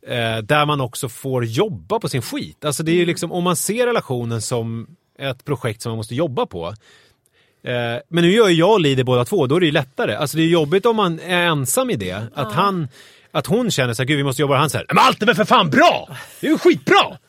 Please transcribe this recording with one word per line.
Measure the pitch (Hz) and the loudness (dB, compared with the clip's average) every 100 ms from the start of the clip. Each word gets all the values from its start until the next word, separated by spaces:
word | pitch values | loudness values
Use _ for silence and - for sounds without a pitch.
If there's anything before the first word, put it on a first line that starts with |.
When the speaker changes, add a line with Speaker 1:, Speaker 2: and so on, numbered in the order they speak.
Speaker 1:
eh, | - 123 113 113 | -6 -4 -2 -4
där | 107 147 147 | 0 0 2
man | 147 | -2
också | 127 - 123 | -4 -6 -10
får | - 139 127 117 | -8 -4 -4 -2
jobba | 113 214 110 80 220 | -2 -2 -4 -6 -4
på | 156 | -2
sin | 131 | -4
skit. | - 285 175 - 151 | -6 -8 -10 -8 -6
Alltså, | 143 | -4
det | 160 | 0
är | |
ju | 175 | 0
Speaker 2:
Mm. | 170 | 0
Speaker 1:
liksom, | 165 170 | -2 -4
om | 175 | -2
man | 175 170 | 0 0
ser | - 220 240 | -2 -2 0
relationen | 226 - 123 117 117 | 0 -2 -6 -4 -6
som | 107 123 113 113 - 170 _ _ | -4 -4 -4 -8 -12 -20 _ _
ett | 139 127 - | -10 -8 -6
projekt | 139 123 107 | -4 -4 -6
som | 117 | -6
man | 113 | -6
måste | 110 120 | -6 -4
jobba | 165 120 247 | -4 -2 -6
på. | 90 82 110 _ _ _ _ _ _ _ _ | -6 -10 -10 _ _ _ _ _ _ _ _
Eh, | 131 123 120 120 - | -6 -4 -4 -6 -4
men | 165 | 2
nu | 170 | 4
gör | 214 214 | 6 6
ju | 165 | 6
jag | 175 | 4
och | 214 | 4
Li | 147 131 | 4 2
det | |
båda | 123 123 123 | 2 2 2
två, | 202 131 | 0 2
då | 160 | 2
är | |
det | 170 | 2
ju | |
lättare. | 151 135 - 226 107 | 0 -2 -4 -4 -2
Alltså, | 147 151 | -4 0
det | |
är | 160 | 2
jobbigt | 170 147 185 233 | 2 2 2 2
om | 226 | 2
man | 190 165 | 0 -2
är | 151 180 175 | -2 0 2
ensam | 151 127 - 262 | 0 0 -2 -2
i | 151 | -2
det. | 90 | -4
Att | 95 117 - | -6 -8 -6
Speaker 2:
Ja. | 120 | -4
Speaker 1:
han, | 123 196 185 139 - - - _ | 0 0 0 -6 -10 -20 -20 _
att | 160 - | -6 -2
hon | 202 240 | -2 0
känner | 143 127 | 0 -2
så | 117 | -2
här, | 127 | -2
"Gud, | 151 | 0
vi | |
måste | 139 131 | -2 -2
jobba." | 143 135 | 2 2
Han | 151 | 2
säger, | 113 - | -2 -2
"Men | 190 | 4
allt | 254 - | 4 4
är | 214 | 0
väl | 202 | 0
för | 214 | 4
fan | 240 175 | 4 4
bra! | 180 339 - - - - - | 4 4 4 -6 -16 -18 -8
Det | 247 | -2
är | |
ju | 302 | 2
skitbra! | 349 302 - 381 - - | 4 2 4 2 2 -6